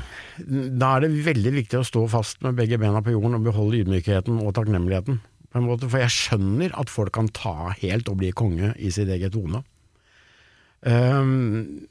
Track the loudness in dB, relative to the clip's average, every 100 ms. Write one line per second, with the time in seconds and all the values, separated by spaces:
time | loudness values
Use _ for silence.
0 | -6 -16 -18 -14 -6 -4 -2 0 2 4
1 | 2 0 0 2 2 0 0 -2 0 0
2 | 2 0 -2 -4 -4 0 0 2 2 2
3 | 2 2 2 2 0 2 2 2 2 2
4 | 2 2 2 0 0 0 2 2 2 0
5 | 0 -4 -6 _ -6 -2 0 0 0 0
6 | 2 0 0 0 2 0 -2 -2 -6 -2
7 | -2 0 -2 -2 -6 -6 -6 -4 -2 -2
8 | -2 -2 -2 0 0 2 0 -2 -4 -2
9 | -2 0 -2 -4 -4 -6 -8 _ _ _
10 | _ _ _ _ _ _ _ _ 2 4
11 | 4 4 4 2 2 -2 -4 -10 -12